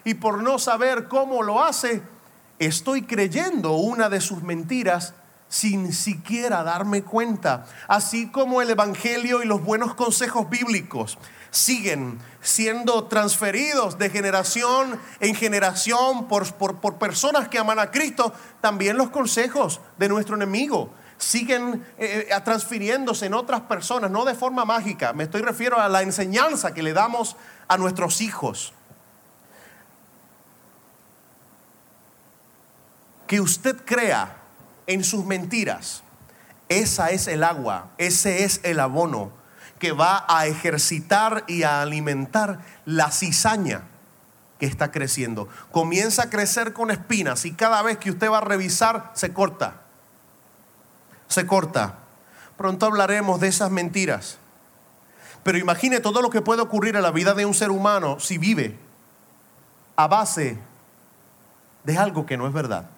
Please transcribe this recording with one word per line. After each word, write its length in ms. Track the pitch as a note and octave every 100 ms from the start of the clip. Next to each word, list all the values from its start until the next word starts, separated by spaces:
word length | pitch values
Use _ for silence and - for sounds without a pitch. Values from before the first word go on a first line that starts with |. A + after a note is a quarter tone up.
y 100 | A3
por 280 | G#3+ G#3+ G#3
no 160 | A#3+ C4
saber 500 | B3+ A3+ B3+ B3 A#3+
cómo 340 | C4+ C4+ B3+
lo 200 | G#3 A3
hace, 400 | D#4+ - A#3+ G#3+ - - - - _ -
estoy 440 | D#3+ D#3 C4 C4+
creyendo 680 | - A3 G3 A#3+ F#4 D4+ D#3+
una 360 | D#3+ G#3+ A#3 G#3+
de 120 | G3
sus 220 | - F3+
mentiras 720 | F3 E3 E3 B3+ F#3+ F3 F3 - - - _
sin 440 | - G#3+ G3 F3+
siquiera 720 | - G#3 D#3+ - A#3 A#3+ F#3
darme 400 | E3 F3 G3+ G3+
cuenta. 640 | G3 A3+ A#3 G3+ D#3 B2+ - - -
Así 400 | G#3 G#3 A3+ A3+
como 340 | C4+ C4 B3+
el 80 | A#3+
evangelio 720 | G#3 G#3 F#3 A#3 A#3+ A#3 A#3+
y 40 | A#3
los 160 | G3+
buenos 300 | F3 A3 A#3+
consejos 540 | A#3+ A#3 A3 A#3+ A#3+ E3
bíblicos 680 | A#3+ A#3+ G3 - C3 G#2+ - - - -
siguen 680 | - - B3 G3 C#3+ B2 A#2 - -
siendo 640 | - - A3 A#3 A#3+ A3+
transferidos 960 | A3+ A3 G#3 - G#3 G#3+ D4 C#4+ G#3 E3+
de 100 | G3+
generación 920 | G3+ G3 F#3+ F#3 A#3 A#3+ B3+ C4+ A3+ - -
en 160 | G#3
generación 960 | G#3 A3+ G3+ G3 F#3+ A3 A#3+ C4 B3 A#3
por, 260 | G3+ F#3
por, 220 | - G3 F#3
por 200 | G#3 -
personas 500 | G#3 D3+ C#4 D4 A#3
que 100 | A#3+
aman 220 | A3 A3
a 100 | G3+
Cristo, 420 | C#4+ D4+ - A#3 - - -
también 360 | A3 G3+ G3 A#3
los 140 | B3
consejos 680 | C#4+ B3 A3+ B3 C#4+ F#3+ - - -
de 100 | G3
nuestro 280 | G#3 G#3 G#3+
enemigo 580 | G3 G#3 D4 G3 A2+ - - -
siguen, 680 | - A#3+ A#3+ B3 B3 A#3 - -
eh, 300 | G#3+ G#3+ G3+
eh, 100 | G3
transfiriéndose 840 | G#3+ A3 - A3+ G3+ C4 B3+ - G3
en 80 |
otras 260 | A3+ B3 A#3
personas, 480 | - F#3 - A#3+ G3
no 140 | G3+
de 100 | C4
forma 300 | A#3+ B3+ B3+
mágica. 480 | A3 A3+ G#3 C#3+ A#2+
Me 120 | D3
estoy 180 | D#3+ G#3
refiero 360 | A#3 A#3 A#3+ A#3+
a 100 | G3+
la 140 | F#3+
enseñanza 680 | F#3+ G3+ F#3+ A3 D#4 C#4+ F3+
que 100 | E3
le 100 | D#3
damos 440 | D#3+ A3+ A#3+ A3 - - - -
a 80 | F#3
nuestros 440 | F#3 F#3 F3+ -
hijos. 520 | A3 - B2 - - - - - - - - - - - - - - - - - - - - - - _ _ _ _ _ _ _ - - _ _ _ _ _ _ _ _ _ _ _ _ _ _ _ - -
Que 140 | G#3
usted 360 | F3+ - C4 B3+
crea 540 | - A#3+ A3 A#2+ F#2 - - - - - -
en 180 | F#3+
sus 200 | F#3 G#3+
mentiras, 800 | F#3+ F#3+ F3+ A#3 F3 F#2 - - - - - - - - -
esa 420 | F#3 A3 - E3+
es 180 | F#3+ F#3
el 160 | D#3
agua, 460 | E3 D#3 A2+ F2+ F2+ -
ese 460 | F3+ F3+ G3+ F3+
es 160 | G3 -
el 160 | F3+ D#3
abono 500 | C3 C#3+ E3+ A#2 G2+ - - - - -
que 140 | F3
va 320 | D3 E3+ G3 -
a 180 | E3 D#3
ejercitar 960 | D#3 E3+ D#3 - D#3+ - G3+ A3 A3 -
y 160 | F3
a 180 | D3+ C#3+
alimentar 800 | D3 D3+ D3 C#3 C3+ A3 G#3 F#3 - -
la 260 | - D#3+ D3+
cizaña 720 | - F3+ - A3 A3 D#3+ F#2+ - - - - _ _ _ -
que 80 | C3+
está 240 | - D3
creciendo. 580 | D3+ C3 - A#2+ G#2+ G2+ - -
Comienza 540 | E3 E3 F3+ A3 A3
a 60 | A#3
crecer 420 | G#3 G3 A#3 A3+
con 180 | A3+ A3+
espinas 540 | G3 - G#3+ D3 B2
y 80 | G#3
cada 300 | E3+ A3 G#3+
vez 160 | A3+ G#3+
que 120 | G3+
usted 200 | F3+ A3
va 80 | G#3+
a 40 |
revisar, 680 | G#3+ G3 F#3 - A3+ A3+ -
se 180 | - F3
corta. 500 | F3+ F#3+ - G#2 - - - - _ - - - - - - - - - - -
Se 180 | F#3 F3+
corta. 540 | F#3+ D#3+ B2+ G2+ - - - - - - -
Pronto 300 | F#3+ F#3 A3
hablaremos 540 | G#3 F#3+ G#3 G3+ F3
de 60 | F#3+
esas 240 | F#3 G3
mentiras. 680 | F#3+ F3 F#3+ F3 G#2+ - - - - - _ _ - - - - -
Pero 120 | F#3+ F3
imagine 440 | F3+ E3+ C4 B3
todo 200 | A#3 A3+
lo 80 | A#3+
que 140 | A3+
puede 180 | G#3 A3+
ocurrir 360 | A3+ G#3 A3 G#3
a 40 |
la 120 | F3
vida 220 | D#3+ F#3
de 120 | G3 G#3
un 80 |
ser 160 | G3 G#3
humano 480 | F#3+ G3+ G3+ D3+ C#3
si 180 | - F3
vive 400 | F#3 F#3 A2 G#2 - - _ _ _ - _ - _ _ _
a 140 | - D#3
base 500 | G#3 G3+ E3 C3+ A2 - - _ _ _ _ _ _ - _ _ _
de 120 | C#3 E3
algo 300 | G3+ D#3 -
que 100 | B2+
no 120 | C3+
es 40 |
verdad. 380 | D3+ B2+ F2+ E2+